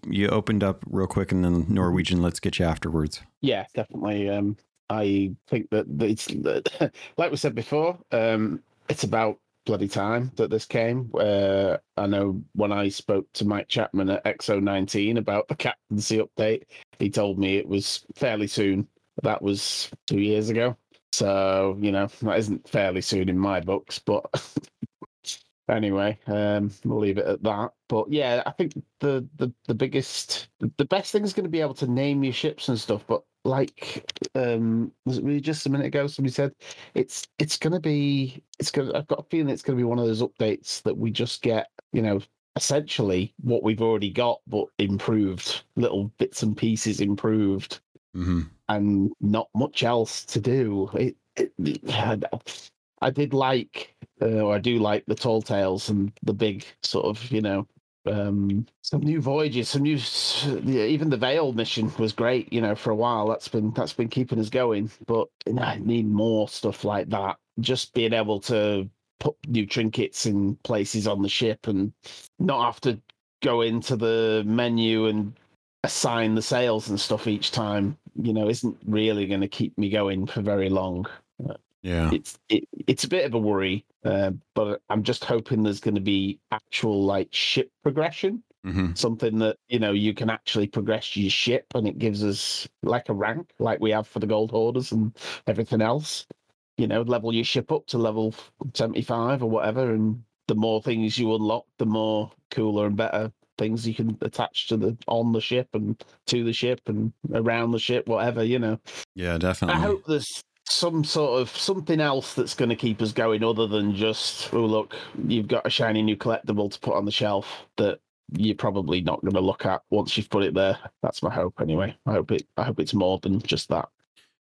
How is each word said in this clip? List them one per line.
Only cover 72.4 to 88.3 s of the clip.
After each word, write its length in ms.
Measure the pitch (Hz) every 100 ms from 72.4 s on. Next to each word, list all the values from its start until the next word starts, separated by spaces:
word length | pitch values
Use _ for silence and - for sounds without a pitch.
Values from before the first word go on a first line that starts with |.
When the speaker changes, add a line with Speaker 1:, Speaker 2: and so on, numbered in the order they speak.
| 185 135
Speaker 2:
have 160 | 120 -
to 160 | 131 110 - _ _ _
go 160 | 143 117
into 380 | 117 117 113 120
the 440 | 113 113 113 110 104
menu 600 | 113 120 117 113 110 110
and 260 | 107 104 117 _ _ _ _
assign 500 | - - 139 117 110 110
the 60 |
sails 480 | 110 123 123 110 113
and 100 | 101
stuff 280 | - 107 113
each 240 | 104 -
time, 440 | - 107 104 101 151 - -
you 140 | 117
know, 140 | 107 107
isn't 260 | 113 120 - 98
really 400 | 107 110 104 98
gonna 200 | 98 98
keep 300 | - 107 -
me 100 | 101
going 360 | 107 98 95 98
for 160 | -
very 260 | 101 101 95
long. 360 | 95 92 90 92 - _ _ -
Uh, 60 | - - _ 92
Speaker 1:
Yeah. 240 | 85 80
Speaker 2:
It's, 260 | - - - _
it, 180 | 110 - - -
it's 160 | 131
a 40 | 127
bit 180 | 185 143
of 100 | 117
a 40 |
worry, 460 | 104 98 95 98 - _
uh, 280 | 110 98 98 95 - -
but 260 | 104 101 -
I'm 140 | 104
just 200 | 101 123
hoping 380 | - 120 - 113
there's 180 | 107 101
gonna 220 | 113 101
be 380 | 98 101 98 98 _
actual, 540 | 107 - - 113 101 98
like, 240 | 98 -
ship 380 | - - - - _
progression. 580 | 147 139 160 160 190